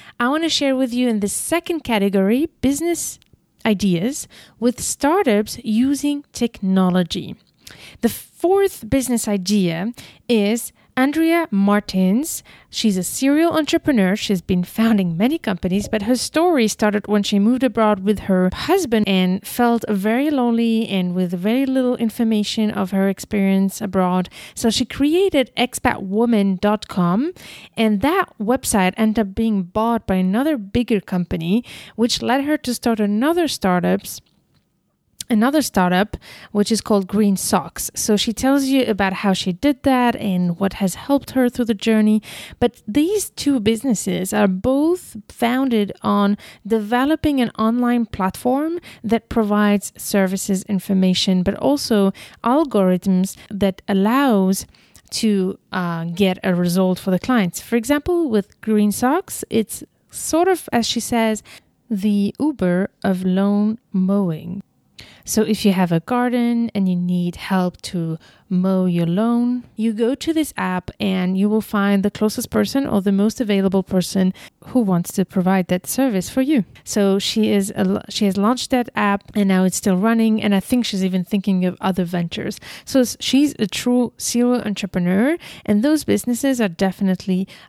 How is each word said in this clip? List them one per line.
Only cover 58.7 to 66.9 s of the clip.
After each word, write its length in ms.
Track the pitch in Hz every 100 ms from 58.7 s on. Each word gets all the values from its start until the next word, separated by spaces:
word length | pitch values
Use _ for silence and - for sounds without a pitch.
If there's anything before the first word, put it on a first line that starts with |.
| 214 208
Socks, 520 | 196 254 339 - - -
it's 340 | 226 202 - - _ _
sort 380 | - - 320 370
of, 200 | 359 -
as 120 | 240
she 160 | 226 240
says, 420 | - 240 220 220 - - _ _ -
the 460 | 202 208 202 202 -
Uber 520 | 302 262 180 175 202 _
of 220 | 196 185
lawn 540 | 185 185 202 202 214 220 _
mowing. 680 | 185 185 202 180 156 170 196 - _ _ - - -
So 180 | - 208
if 220 | 214 214
you 80 | 208
have 200 | 190 175
a 80 | 170
garden 720 | - 247 247 247 240 233 233
and 140 | 202
you 80 | 190